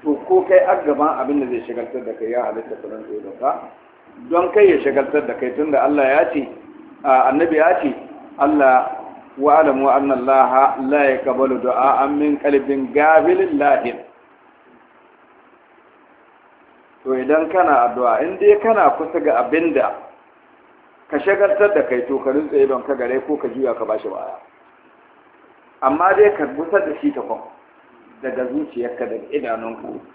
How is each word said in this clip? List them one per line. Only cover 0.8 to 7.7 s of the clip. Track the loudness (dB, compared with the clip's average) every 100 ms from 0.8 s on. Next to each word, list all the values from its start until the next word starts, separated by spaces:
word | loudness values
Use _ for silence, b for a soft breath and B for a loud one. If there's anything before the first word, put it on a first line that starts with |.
gaban | -2 0 0 -2
abin | -2 -2
da | -2
zai | -6
shagaltar | -8 -10 -10 -10
da | -10
kai, | -10 -6
ya | -4
halitta | -4 -8 -10 -14
ka | -14
rinse | -16 -12 -12
idon | -12 -6
ka. | -4 -4 -12 -20 _ _ _ -20 -4
Don | -2 2
kai | 4 6
ya | 6
shagaltar | 2 0 0 -2 -4
da |
kai, | -6 -6 -4
tunda | 0 0
Allah | 2 2
ya | 2 2 2
ce, | -2 -8 -12 -20 -20 -20 -8
a, | 2 4 4
annabi | 2 0 2
ya | 2